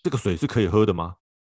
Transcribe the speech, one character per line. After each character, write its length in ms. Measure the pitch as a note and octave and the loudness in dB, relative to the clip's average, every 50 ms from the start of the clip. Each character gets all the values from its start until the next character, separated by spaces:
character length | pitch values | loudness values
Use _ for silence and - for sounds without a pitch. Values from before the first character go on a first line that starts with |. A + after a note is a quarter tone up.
这 60 | - F3 | -6 -4
个 80 | C#3+ | -4
水 180 | A#2+ - G2+ F2 | -2 -2 -2 -2
是 120 | D#2+ D3 | -2 -4
可 160 | C3+ - A#2 | -2 0 0
以 40 | G#2 | 0
喝 200 | F2 F2 G#2+ G#2+ | 2 4 4 4
的 80 | G#2 F2+ | 4 2
吗？” 220 | E2+ E2 E2+ F2+ _ _ _ _ _ _ _ _ | -2 -4 -8 -10 _ _ _ _ _ _ _ _